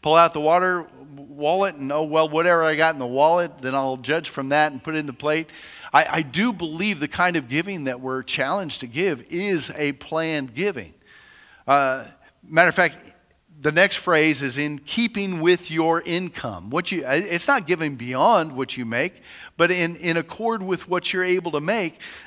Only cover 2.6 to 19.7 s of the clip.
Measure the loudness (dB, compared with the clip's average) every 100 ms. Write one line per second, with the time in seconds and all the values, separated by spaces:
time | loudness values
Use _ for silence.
2.6 | 4 4 2 2 -4 2 4 4 0 -4
3.6 | -4 -2 -2 -4 -2 -2 -2 -8 0 2
4.6 | 2 0 -6 -4 -4 -4 -2 -2 -2 -14
5.6 | -20 -18 2 2 4 0 -2 -2 -2 -2
6.6 | -8 -4 -4 -2 -6 0 0 0 -2 -4
7.6 | -4 -6 -6 -6 -6 -6 -6 -4 -2 -2
8.6 | -6 -10 -10 -4 -2 -4 -6 -6 -2 -2
9.6 | -4 -4 -4 -4 -6 -4 -2 -4 -6 -6
10.6 | -6 -6 -14 -20 _ -20 -20 -20 -20 -20
11.6 | 2 2 4 -2 -6 -20 _ _ -2 4
12.6 | 4 6 0 0 -20 _ _ _ _ -4
13.6 | 0 4 4 2 2 4 4 2 -2 -4
14.6 | -6 -6 -8 -2 -2 -2 -4 0 2 2
15.6 | 0 -2 0 0 0 -4 -4 -8 -10 -10
16.6 | -4 -4 -2 -4 0 0 0 -4 2 0
17.6 | 2 -2 -2 -6 -6 2 4 4 2 -4
18.6 | -6 -6 -4 -2 -2 -6 -20 -20 -20 0
19.6 | 2